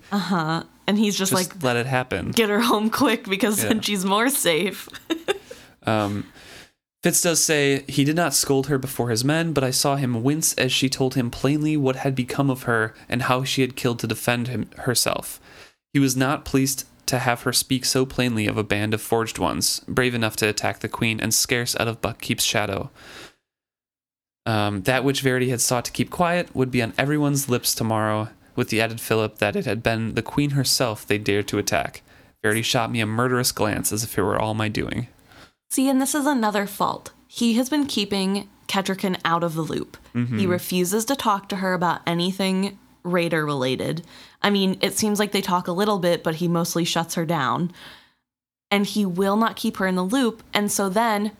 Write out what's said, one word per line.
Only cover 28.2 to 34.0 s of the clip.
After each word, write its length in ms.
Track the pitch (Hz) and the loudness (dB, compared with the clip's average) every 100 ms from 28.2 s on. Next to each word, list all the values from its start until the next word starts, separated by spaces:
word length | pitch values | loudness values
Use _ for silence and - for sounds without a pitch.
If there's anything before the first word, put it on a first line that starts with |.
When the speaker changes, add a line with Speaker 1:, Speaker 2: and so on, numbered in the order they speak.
| 110 - - - | -4 -10 -10 -4
Speaker 2:
with 140 | 123 | 0
the 100 | 110 | 0
added 200 | 113 113 | 0 -2
fillip 360 | - 110 107 - | 0 2 2 0
that 160 | 104 202 | 0 0
it 100 | 131 | -2
had 180 | 107 | 0
been 320 | 117 113 113 - | 0 0 0 -2
the 60 | |
queen 300 | - - 147 | -2 0 2
herself 540 | 139 131 - 123 107 - | 2 2 2 0 -2 -2
they 120 | 104 | -2
dared 300 | 104 101 101 | 2 0 0
to 80 | 104 | -2
attack. 440 | 98 78 - - _ - - _ | 0 0 -2 -8 _ -20 -20 _
Verity 200 | 107 110 | 0 0
shot 280 | 113 127 113 | 0 0 0
me 100 | 117 | 0
a 40 | 107 | 0
murderous 460 | 110 127 123 131 | 0 2 2 0
glance 400 | - 107 101 - | 0 -2 0 -2
as 120 | 104 | -4